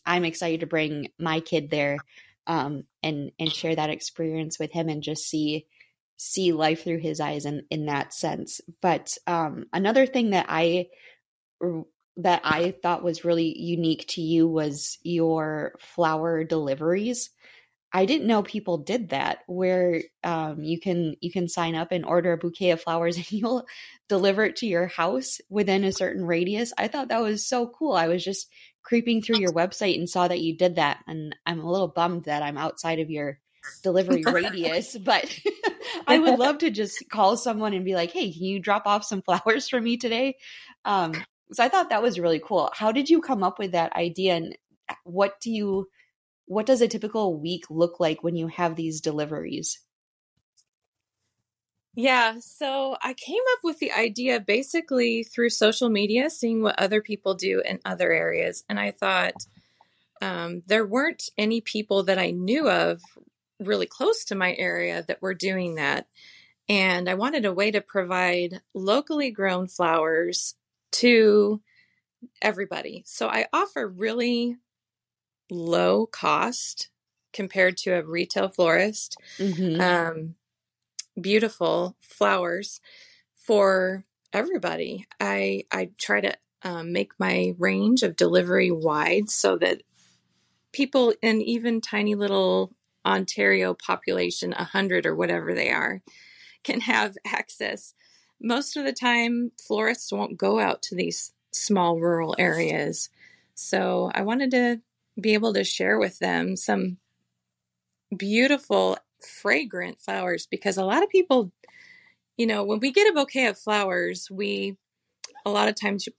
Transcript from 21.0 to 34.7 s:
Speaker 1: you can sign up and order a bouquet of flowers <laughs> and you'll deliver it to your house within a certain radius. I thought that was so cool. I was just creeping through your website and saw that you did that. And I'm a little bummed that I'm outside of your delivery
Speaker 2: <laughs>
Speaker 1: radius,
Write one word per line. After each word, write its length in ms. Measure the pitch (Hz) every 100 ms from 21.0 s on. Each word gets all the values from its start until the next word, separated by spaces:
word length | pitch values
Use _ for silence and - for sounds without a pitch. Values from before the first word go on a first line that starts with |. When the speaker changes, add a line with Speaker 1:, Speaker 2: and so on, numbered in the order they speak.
| 160 -
Speaker 1:
you 120 | 175
can 180 | 185 175
sign 260 | - 165 160
up 160 | 170
and 140 | 180 156
order 260 | 175 175
a 60 | 170
bouquet 340 | 170 170 185
of 100 | 165
flowers 360 | 170 165 170 170
<laughs> 0 |
and 140 | 170
you'll 340 | 208 220 247 240 - - - -
deliver 380 | 196 196 196 214
it 120 | -
to 80 | 226
your 220 | 170 180
house 520 | - 170 254 262 - -
within 340 | 202 196 190
a 80 | 196
certain 340 | 196 185 190 170
radius. 460 | 170 180 208 240 -
I 100 | 214
thought 220 | 294 269
that 120 | 226
was 240 | 220 214 -
so 220 | 254 240
cool. 260 | - 311
I 140 | 190 165
was 160 | 180
just 240 | 175 196 - - - _
creeping 380 | - 240 233 226
through 180 | 214 220
your 120 | 185
website 440 | 165 180 - 202 160
and 120 | 170
saw 180 | 185 175
that 120 | 175
you 160 | 165 160
did 220 | 180 170
that. 260 | 147 - -
And 280 | 160 151 - -
I'm 140 | 165
a 100 | 160
little 200 | 185 180
bummed 340 | 175 170 175
that 180 | 151 147
I'm 160 | 147 147
outside 420 | 156 - 165 160
of 100 | 156
your 300 | 156 147 135 _ _ - -
delivery 400 | 190 180 180 175
Speaker 2:
<laughs> 80 | 160
Speaker 1:
radius, 640 | 180 - 185 165